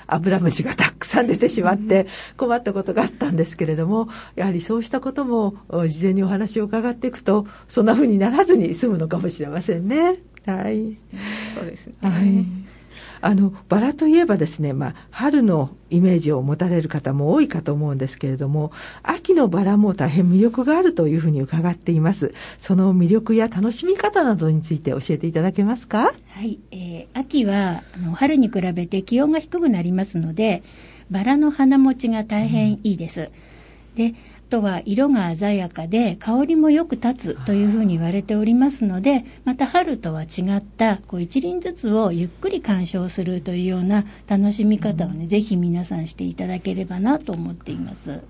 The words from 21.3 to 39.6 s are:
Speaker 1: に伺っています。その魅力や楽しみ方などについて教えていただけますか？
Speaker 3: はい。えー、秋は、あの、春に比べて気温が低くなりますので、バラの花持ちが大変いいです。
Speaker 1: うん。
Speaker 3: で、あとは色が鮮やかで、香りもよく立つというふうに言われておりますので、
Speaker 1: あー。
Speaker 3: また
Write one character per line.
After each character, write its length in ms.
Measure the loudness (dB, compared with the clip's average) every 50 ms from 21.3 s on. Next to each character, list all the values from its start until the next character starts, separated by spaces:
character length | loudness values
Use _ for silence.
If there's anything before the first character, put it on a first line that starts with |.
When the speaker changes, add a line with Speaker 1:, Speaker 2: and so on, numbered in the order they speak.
Speaker 1:
に 100 | 0 0
伺 280 | -2 -2 -2 0 0 0
っ 60 | -2
て 180 | -2 -2 0 0
い 80 | 2
ま 120 | 2 2 2
す。 220 | 0 -2 -4 -6 -10 -16 -18 -18 -12
そ 160 | -4 0 2
の 180 | 4 4 4 4
魅 140 | 4 4 4
力 260 | 4 2 2 2 2
や 140 | 2 2 0
楽 240 | 0 -2 -2 -2 -2
し 140 | -2 -2
み 100 | 0 0
方 260 | 0 -2 0 0 2 2
な 140 | 2 2
ど 140 | 2 2 2
に 120 | 2 0 0
つ 100 | -2 -4
い 60 | -4
て 100 | -2 -2
教 80 | -4 -2 -2 -2
え 80 | -4 -2
て 80 | -2
い 60 | -2 -2
た 80 | 0
だ 100 | 0 0 0
け 120 | 0 0
ま 120 | 0 0
す 120 | -4 -6 -4
か？ 260 | -2 0 0 0 0 -2 -10 -20
Speaker 3:
は 140 | -14 -10 -8
い。 180 | -8 -8 -10 -12 -16
え 380 | -14 -14 -12 -12 -12 -12 -14 -10 -10
ー、 60 | -8
秋 280 | -8 -2 0 0 2
は、 360 | 2 2 0 0 0 -2 -4 -8 -12 -12
あ 40 | -8
の、 140 | -6 -6 -2
春 240 | 0 0 2 4
に 120 | 4 2 2
比 120 | 0 -2
べ 260 | -2 -2 -2 -4 -4
て 160 | -4 -4 -4 -2
気 180 | 0 0 2
温 120 | 2 2 0
が 80 | 0
低 180 | -2 -4 -4 0
く 100 | 2 2
な 100 | 2 2
り 120 | 0 -2 -2
ま 120 | -2 -2
す 140 | -2 -4 -4
の 160 | -4 -4 -2
で、 280 | -2 0 0 0 -2 -6 -12 -20 -20 -20 -20 -20 -20 -12 -8
バ 140 | -6 -2 0
ラ 120 | 2 2
の 140 | 4 4 2
花 280 | 2 4 4 6 6 6
持 160 | 6 4 4
ち 140 | 2 -2 -2
が 120 | -2 -2 -2
大 260 | -2 -2 0 0 2
変 260 | 2 2 2 2 0
い 60 | 0 0
い 140 | -2 -2 -2
で 100 | -4 -8
す。 220 | -8 -8 -10 -10 -12 -18 -20 -20 -20 -20 -20 -20 -20 -20 -20 -10 -4
Speaker 1:
う 60 | -2 -2
ん。 100 | -2 -2
Speaker 3:
で、 20 | -6 -12 -20 -20 -20 -8 -4
あ 0 |
と 140 | -2 0 0
は 180 | 0 -2 -2 -4
色 240 | -2 0 2 2 4
が 260 | 2 2 2 0 -2
鮮 220 | -2 0 0 0
や 120 | 0 -2 -4
か 200 | -8 -10 -6 -2
で、 260 | 0 0 0 0 -2 -4
香 240 | -4 -2 0 0 2
り 100 | 2 4
も 160 | 4 4 6
よ 140 | 4 4 2
く 100 | 0 -4
立 400 | -2 -2 -2 -2 -2 -6 -8 -8
つ 120 | -6 -2
と 60 | 0 0
い 120 | 2 2
う 40 | 2
ふ 100 | 2 2
う 60 | 2
に 100 | 2 2
言 80 | 0 0
わ 80 | -2 -2
れ 100 | -2 -2
て 140 | -2 -2
お 80 | 0 2
り 100 | 2 4
ま 160 | 4 4 2
す 140 | 2 0 -2
の 160 | -2 -2 0
で、 120 | 2 2 2
Speaker 1:
あ 40 |
ー。 80 | 2 0 -4 -12 -8 -6
Speaker 3:
ま 100 | -4 -2
た 100 | -2